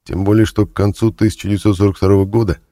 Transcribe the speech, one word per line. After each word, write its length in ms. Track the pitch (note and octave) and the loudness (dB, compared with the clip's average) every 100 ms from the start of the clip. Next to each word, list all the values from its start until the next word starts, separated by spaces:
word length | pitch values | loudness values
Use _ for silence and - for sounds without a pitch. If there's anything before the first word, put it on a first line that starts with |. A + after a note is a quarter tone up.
тем 200 | - F2 | -10 -4
более 200 | G2 G#2 G#2+ | 0 2 2
что 200 | - G2+ | 0 -4
к 80 | |
концу 380 | - G2+ - A2+ | -2 -2 0 -2
тысяча 360 | - A2 - G2 | 0 -2 -2 -4
девятьсот 300 | G2+ G#2+ F#2 | -2 0 0
сорок 180 | G2+ F#2+ | 0 0
второго 300 | F#2+ G2 G2 | 2 2 2
года – 320 | A2+ G#2+ D#2 _ | -2 -2 -4 _